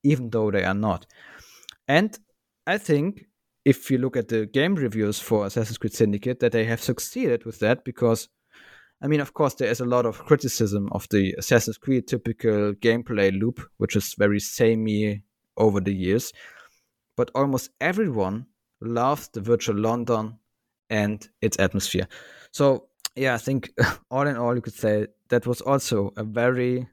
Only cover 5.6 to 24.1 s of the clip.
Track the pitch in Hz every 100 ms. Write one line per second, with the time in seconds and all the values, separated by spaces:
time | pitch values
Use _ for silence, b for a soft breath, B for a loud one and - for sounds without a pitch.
5.6 | 107 113 110 - 104 101 123 123 120 117
6.6 | 113 117 - 120 - 247 233 117 113 -
7.6 | 107 120 - 117 120 113 - _ B B
8.6 | B B B B 143 151 139 - 143 -
9.6 | 120 - 123 123 117 104 - 147 123 -
10.6 | 107 101 101 98 - 104 95 - - 120
11.6 | 113 - - 131 - 120 117 110 113 104
12.6 | 104 98 117 117 117 107 98 95 113 -
13.6 | - _ 104 107 - - 104 104 - -
14.6 | 117 113 110 104 107 104 _ _ _ -
15.6 | 110 101 95 95 90 107 - B B B
16.6 | B B B _ _ - 123 131 139 131
17.6 | - _ 160 185 202 113 92 107 131 _
18.6 | _ _ 113 117 127 147 - 113 101 117
19.6 | - 101 113 120 117 113 110 113 _ _
20.6 | _ _ _ 110 104 107 - _ 110 -
21.6 | 95 101 - 92 92 B B B B -
22.6 | 139 131 _ _ - - 135 117 - 135
23.6 | - - 117 - _